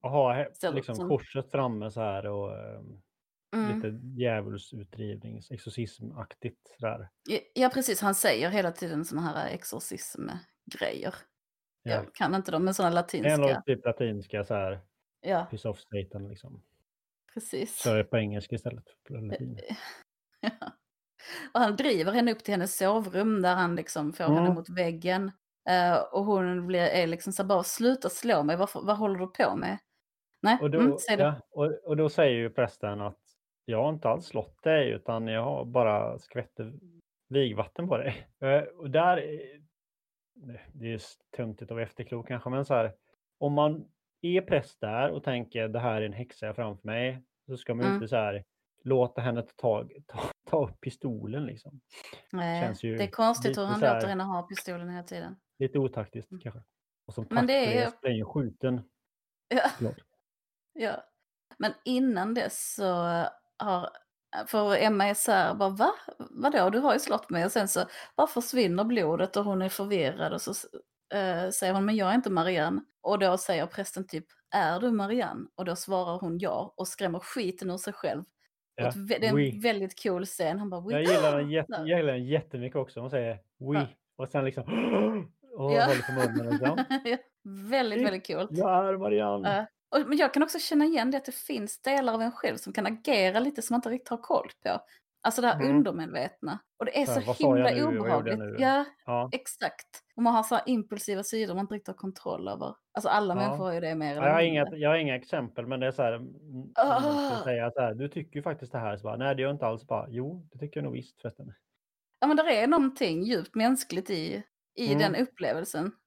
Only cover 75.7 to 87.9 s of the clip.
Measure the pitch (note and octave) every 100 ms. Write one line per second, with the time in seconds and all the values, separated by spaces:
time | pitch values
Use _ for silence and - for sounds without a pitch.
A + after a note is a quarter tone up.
75.7 | F3 - F#3+ F3 F3 F#3 E3+ F#3+ - G3+
76.7 | - F#3 - F#3+ E3+ - - F#3 F3+ F#3+
77.7 | F#3 - G3 D#3 B2+ F#3+ _ _ _ _
78.7 | - A#2+ A2 G2 - A3 D3 C#3 B2 A#3
79.7 | G#3 F#3+ - A3 F3+ F#3+ - E3 F#3 G#3
80.7 | F3+ F3+ D3 E3 - D3+ C#3+ D3 D#3 D#3
81.7 | G3+ D#3 E3+ D3+ B2+ B2 D3+ D3+ C3 B2
82.7 | D3 C3+ - B2+ C3+ A#2 G#2+ _ _ C3
83.7 | D3 C3 - _ - C3 D3 C3+ C3 B2
84.7 | A3+ B3 G3+ G#3+ A3 E3+ _ _ A3+ C#3
85.7 | C#3+ C#3 B2+ A#2+ C3 B2 A2+ A#2 D4 C3
86.7 | E3+ B3+ C4+ C4 B3 - _ G3+ G3 G3+
87.7 | C4+ A#3+